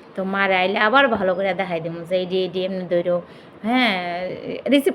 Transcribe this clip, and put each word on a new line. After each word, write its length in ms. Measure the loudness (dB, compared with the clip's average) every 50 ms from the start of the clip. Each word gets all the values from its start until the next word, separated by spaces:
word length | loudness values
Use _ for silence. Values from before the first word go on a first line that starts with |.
| -20 -14 -8
তো 80 | -6 -6
মা 200 | -4 -2 0 0
আরে 120 | 2 2
আইলে 240 | 2 2 0 2 2
আবার 280 | 2 4 6 6 4 4
ভালো 280 | 2 0 0 0 0
করে 180 | 0 0 -2 0
দেখাই 280 | -2 -4 -4 -4 -4
দেবো 240 | -4 -6 -8 -8 -6
যে 100 | -2 -2
এই 100 | -2 0
যে, 120 | 0 -2 -2
এই 120 | -2 -2
যে 160 | -2 -4 -4
এমনি 200 | -4 -4 -6 -4 0
ধরো, 320 | 0 0 2 2 0 -2 -2 -8 -18 -20 -20 -20 -20 -8 -4
হ্যাঁ, 680 | 0 0 2 2 2 0 -2 -4 -4 -6 -6 -6 -8 -8 -8 -8 -8 -8 -6 2 4
রিসিভ 220 | 4 4 4 2 2